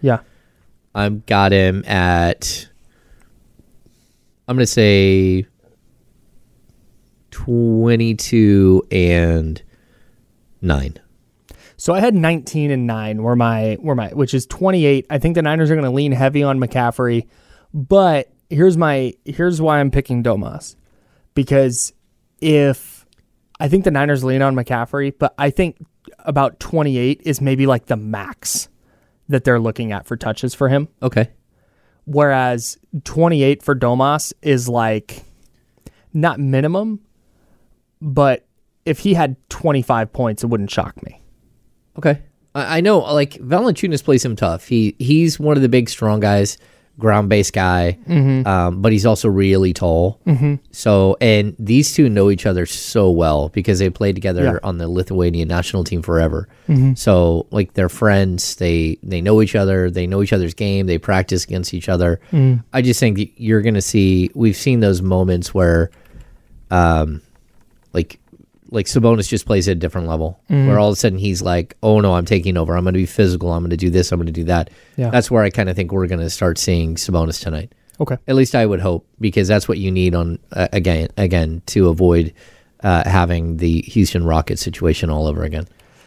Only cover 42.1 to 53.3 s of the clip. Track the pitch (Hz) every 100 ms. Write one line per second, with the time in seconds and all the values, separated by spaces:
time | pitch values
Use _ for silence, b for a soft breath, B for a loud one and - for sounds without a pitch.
42.1 | 143 - _ _ 143 139 160 190 196 110
43.1 | 147 143 - 127 175 240 160 190 147 -
44.1 | 135 123 107 92 85 - 120 107 - 123
45.1 | 156 165 - 147 143 131 127 113 - 110
46.1 | 107 104 101 98 - b b b - 110
47.1 | 104 101 104 95 101 92 90 87 90 -
48.1 | 165 135 131 107 95 87 90 107 110 113
49.1 | 107 110 98 98 95 92 85 87 82 90
50.1 | 110 - 135 147 143 - - 113 101 95
51.1 | 98 117 107 104 - 104 127 147 - 139
52.1 | 101 98 98 104 90 85 - - 113 95
53.1 | 85 82